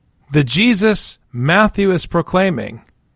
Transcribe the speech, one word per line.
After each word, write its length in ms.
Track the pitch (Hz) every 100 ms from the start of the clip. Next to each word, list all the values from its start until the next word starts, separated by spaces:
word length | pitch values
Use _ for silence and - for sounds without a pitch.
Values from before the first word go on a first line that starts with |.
| _ _ _
The 120 | 147 131
Jesus 720 | 139 233 202 214 202 - - _
Matthew 580 | 120 135 185 214 - 196
is 160 | 180 -
proclaiming 760 | 175 160 185 190 131 101 113 - _ _